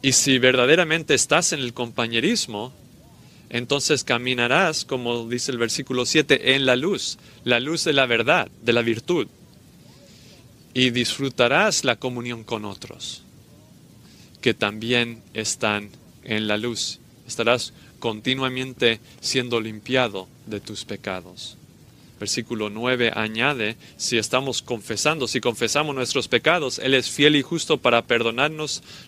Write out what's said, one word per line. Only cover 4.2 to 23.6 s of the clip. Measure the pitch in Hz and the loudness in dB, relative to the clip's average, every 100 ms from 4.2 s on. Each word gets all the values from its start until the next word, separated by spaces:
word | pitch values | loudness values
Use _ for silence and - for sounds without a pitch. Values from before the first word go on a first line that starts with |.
| 123 123 120 147 185 156 | 0 0 2 4 2 -2
como | - 127 120 120 117 | -6 -4 -2 -4 -4
dice | 123 - | -4 -4
el | 123 | -2
versículo | 117 - 135 127 120 | -2 -2 -4 -2 2
siete, | 156 143 131 - | 2 4 2 4
en | 135 131 | 2 4
la | 123 | 2
luz, | 165 180 - - - - | 0 -2 -6 -10 -18 -8
la | 120 120 | 0 0
luz | 135 165 | 0 -2
de | 170 | 0
la | 139 127 | 2 2
verdad, | 117 117 170 110 - | 2 2 2 0 -4
de | 117 | 0
la | 117 | 2
virtud. | 117 110 - 175 107 - - - - - - - - - - - - - - | 2 -2 -2 -2 -2 -10 -20 -20 -20 -20 -20 -20 -20 -20 -20 -20 -20 -20 -8
Y | 131 127 | 0 2
disfrutarás | 120 120 - 139 127 120 147 208 160 | 2 -2 -2 -6 2 4 4 2 2
la | 131 113 | 0 -2
comunión | 127 123 120 117 | -4 -6 -8 -10
con | 110 113 | -6 -6
otros, | 104 98 - - - - - - - - - - - - - - - - | -6 -10 -16 -14 -14 -14 -18 -20 -20 -20 -20 -20 -20 -20 -20 -20 -20 -2
que | 120 | -2
también | 110 104 107 113 123 120 113 - | 0 -2 -4 -2 0 0 -6 -12
están | 113 110 - 110 104 104 - - - | -8 -6 -2 -2 -2 -6 -20 -20 -20
en | - 107 107 | -6 -4 -2
la | 104 | -2
luz. | 120 110 - - - - - | -4 -6 -6 -8 -18 -20 -14
Estarás | - 117 120 - - - - | -2 0 0 -2 -12 -20 -8
continuamente | 117 107 127 131 131 127 131 127 120 110 - - | -6 -4 -4 -2 -2 -4 -8 2 2 2 -8 -12
siendo | - 131 123 117 | -4 -2 0 -2
limpiado | 110 107 113 131 120 98 95 - - | -2 -10 -2 0 0 -4 -12 -18 -10
de | 104 | -10
tus | - 104 | -10 -14
pecados. | - 104 - 92 90 92 - - - - - - - - | -10 -10 -8 -8 -10 -16 -16 -18 -20 -20 -20 -20 -20 -12
Versículo | 104 - 113 113 104 | -6 -6 -6 -6 -6
nueve | 104 123 127 117 | -4 -2 2 0
añade, | - 110 110 135 139 | 0 -4 0 0 0